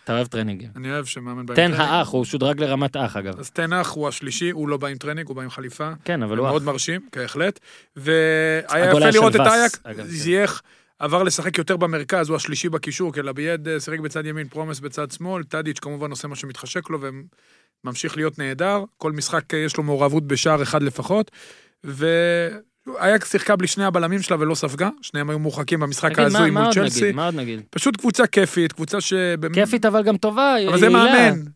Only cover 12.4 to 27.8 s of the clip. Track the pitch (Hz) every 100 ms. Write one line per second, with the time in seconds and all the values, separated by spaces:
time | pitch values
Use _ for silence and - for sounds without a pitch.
12.4 | - 147 170 156 156 139 180 151 139 131
13.4 | 156 170 151 156 156 160 156 156 156 156
14.4 | 139 151 160 135 139 156 143 - 175 185
15.4 | 156 156 156 143 147 143 147 156 147 139
16.4 | 139 123 127 - - 156 135 135 165 _
17.4 | _ _ _ _ 127 123 - 151 156 151
18.4 | 135 135 185 202 196 _ 160 151 - 165
19.4 | - 156 156 - 151 139 143 156 143 135
20.4 | 160 151 135 151 143 - 123 202 214 -
21.4 | - - _ _ 143 135 160 165 170 170
22.4 | 170 214 - _ - 262 185 214 - 196
23.4 | - 196 180 - 196 175 170 196 185 165
24.4 | 156 156 147 139 190 302 - 147 147 151
25.4 | 151 143 135 165 147 - 160 - 143 214
26.4 | 156 - 226 202 - 120 208 131 175 160
27.4 | 120 113 - -